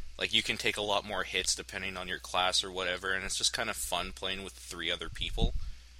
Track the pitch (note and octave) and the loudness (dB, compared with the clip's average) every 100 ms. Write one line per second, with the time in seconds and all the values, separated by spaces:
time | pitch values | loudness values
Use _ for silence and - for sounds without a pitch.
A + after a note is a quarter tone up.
0 | - - F#2+ A2 A2 A2 A2+ G#2 G#2 G2+ | -6 -2 2 2 2 0 0 2 2 2
1 | G2+ F#2+ F2+ F#2+ F#2 - F2+ G2+ F#2+ F#2 | 2 -2 0 0 0 0 -4 -6 -4 -4
2 | F2+ F2+ - F2+ F#2 F#2 G2 F#2 F2+ F2+ | -4 -6 0 4 4 4 2 0 0 0
3 | F#2+ F#2+ F#2+ - A#2+ - A2 - - F2 | 0 0 0 2 2 2 0 -2 0 0
4 | F#2 - F#2+ F#2+ F#2+ - - F2 E2 F2 | -2 -2 -4 -2 -6 -10 -10 -4 0 0
5 | E2 - E2+ - F2 - - - - | -2 -4 -2 4 4 4 -2 -6 -12